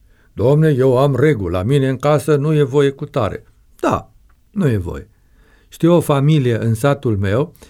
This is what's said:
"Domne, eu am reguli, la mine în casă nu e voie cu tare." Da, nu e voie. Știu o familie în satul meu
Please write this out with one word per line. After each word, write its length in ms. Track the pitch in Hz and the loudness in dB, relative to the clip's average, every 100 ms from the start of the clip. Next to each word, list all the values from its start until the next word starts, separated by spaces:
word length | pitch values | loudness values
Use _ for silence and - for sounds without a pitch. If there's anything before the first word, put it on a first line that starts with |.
| _ _ _ | _ _ _
"Domne, 360 | - 117 147 160 | -2 2 2 2
eu 300 | 127 131 123 | 2 2 2
am 180 | 143 127 | 0 2
reguli, 360 | 156 113 90 | 0 0 -2
la 100 | 90 | -2
mine 260 | 107 143 131 | 0 0 0
în 80 | 127 | -2
casă 400 | 147 151 156 143 | 0 0 0 0
nu 180 | 151 | 0
e 80 | 151 | 0
voie 280 | 131 143 139 | 0 2 0
cu 140 | 139 | -2
tare." 400 | 147 139 98 - - _ _ - | -8 -4 -4 -6 -16 _ _ -6
Da, 320 | 330 - - _ _ _ _ | -4 -4 -6 _ _ _ _
nu 180 | 208 151 | -4 -2
e 80 | 104 | -2
voie. 320 | 85 - - _ _ _ _ _ _ | -4 -10 -14 _ _ _ _ _ _
Știu 240 | - 165 | -2 2
o 80 | 175 | 2
familie 640 | - 139 143 156 123 110 | 2 0 2 2 2 0
în 100 | 113 | -2
satul 420 | 110 143 139 123 101 | 0 0 0 -2 -2
meu 380 | 98 113 160 - | 0 -2 -4 -8